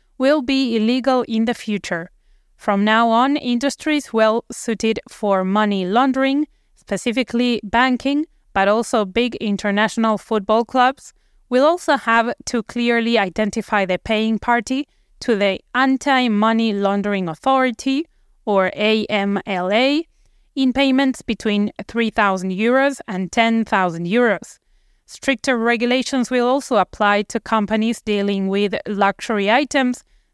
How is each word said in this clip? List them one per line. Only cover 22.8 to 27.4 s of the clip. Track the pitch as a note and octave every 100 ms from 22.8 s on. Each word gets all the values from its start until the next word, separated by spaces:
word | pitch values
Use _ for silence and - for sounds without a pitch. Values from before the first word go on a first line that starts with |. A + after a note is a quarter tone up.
| C#4 C4+ -
and | F#3 F#3
ten | - A3+ A3+ A3
thousand | G3+ F#3 E3 E3+
euros. | A3+ A#3+ F3+ - - _ _ _ _
Stricter | _ - - C4 - B3
regulations | A3+ A#3+ A#3+ B3+ B3 C4+ A#3
will | B3+ A#3+
also | C#4 - A3+
apply | F#3 - G#3 G#3
to | G#3
companies | A3+